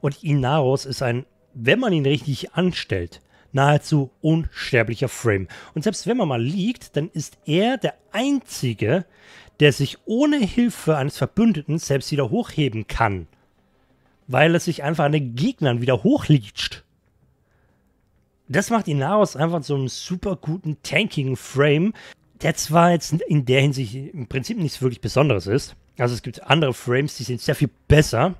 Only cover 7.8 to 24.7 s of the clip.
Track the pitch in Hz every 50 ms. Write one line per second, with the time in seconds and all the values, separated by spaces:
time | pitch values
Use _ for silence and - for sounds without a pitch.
7.8 | - 151 - _ _ _ - 202 247 277 285 262 - - - - - 123 113 -
8.8 | 110 104 143 196 175 _ _ _ _ - - - - - _ _ 147 147 - -
9.8 | 139 - - - _ - 214 240 294 302 294 294 226 175 - - 240 240 - -
10.8 | - 160 156 147 131 143 - - 135 - _ - 226 233 190 151 143 - 147 165
11.8 | - - 139 139 - - 151 143 139 110 135 226 240 - - - 147 131 110 110
12.8 | 107 - - - 117 110 98 92 82 - _ _ _ _ _ _ _ _ _ _
13.8 | _ _ _ _ _ _ _ _ _ - 131 131 151 165 170 175 - - 156 -
14.8 | 143 143 165 151 156 143 151 156 139 123 117 120 151 247 - _ 160 135 120 117
15.8 | 120 123 127 - - 208 285 - - - 156 135 104 101 _ - - - - -
16.8 | _ _ _ _ _ _ _ _ _ _ _ _ _ _ _ _ _ _ _ _
17.8 | _ _ _ _ _ _ _ _ _ _ _ _ _ - 127 165 202 - 233 220
18.8 | 190 - 151 139 135 151 196 214 208 - - 127 151 165 170 170 135 143 147 139
19.8 | 131 127 - - - - 180 180 - 208 185 - - 151 160 190 - 156 151 -
20.8 | _ - - 156 220 - - 156 135 131 131 - - - - 131 143 151 143 151
21.8 | 175 226 - - - - - _ _ _ _ _ - 151 165 - - - 151 170
22.8 | 170 175 175 160 - - 147 165 466 440 - 147 131 117 127 139 135 147 135 131
23.8 | 135 101 113 135 135 - - 165 123 - - 135 120 - 233 233 170 139